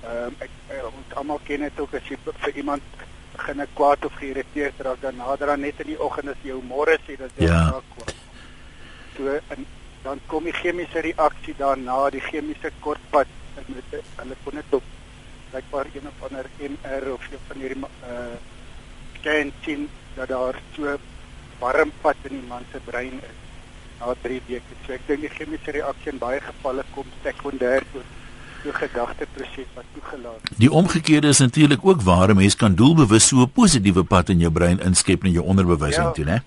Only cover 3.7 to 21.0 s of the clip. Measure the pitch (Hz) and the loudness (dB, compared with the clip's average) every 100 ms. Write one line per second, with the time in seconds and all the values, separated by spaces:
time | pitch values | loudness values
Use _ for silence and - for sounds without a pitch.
3.7 | - 143 143 151 - 139 135 127 147 143 | 2 4 4 0 -8 -8 -8 -6 -4 -6
4.7 | - 131 127 135 123 127 139 143 143 143 | -4 -6 -4 -6 -8 -6 -2 0 -2 -4
5.7 | 147 147 156 147 127 143 131 139 131 127 | -8 -10 -6 -6 -6 -8 -10 -10 -10 -8
6.7 | 131 151 156 - 135 131 - 82 82 80 | -2 2 2 0 -14 -14 0 2 4 2
7.7 | 131 - - - - - - - - - | 0 -10 -14 -14 -14 -20 -20 -20 -20 -20
8.7 | - - - - - 135 143 - 135 135 | -20 -20 -20 -18 -6 -4 -4 -6 -14 -14
9.7 | - - - 131 135 - 156 165 - 175 | -16 -20 -16 -12 -12 -6 -6 -4 -4 -4
10.7 | 175 170 165 160 170 151 - - 143 139 | -4 -6 -6 -6 0 0 0 -14 -4 -2
11.7 | 131 127 131 139 131 - 156 151 151 156 | -2 -2 0 0 -2 -8 -8 -8 -8 -10
12.7 | - 151 147 - 147 131 - - - - | -8 -8 -8 0 0 0 -4 -16 -16 -14
13.7 | 127 - 147 - - 131 131 - 147 - | -14 -12 -14 -12 -16 -14 -12 -12 -12 -2
14.7 | 135 - - - - - - - 131 - | -2 -2 -18 -20 -20 -20 -20 -14 -14 -8
15.7 | 143 143 143 143 - 131 135 131 - 143 | -8 -8 -10 -16 -14 -14 -12 -14 -12 -12
16.7 | 143 143 135 135 127 - 139 - - 131 | -12 -8 -8 -6 -10 -12 -16 -16 -12 -10
17.7 | 135 135 - 123 120 120 117 - - - | -10 -12 -16 -14 -12 -12 -14 -18 -18 -18
18.7 | - - - - - 151 151 143 - - | -18 -20 -18 -18 -10 -2 -2 -2 -8 -10
19.7 | 143 147 - - 131 131 131 127 127 - | -8 -8 -12 -18 -12 -6 -4 -4 -6 -14
20.7 | - 143 143 | -8 -6 -6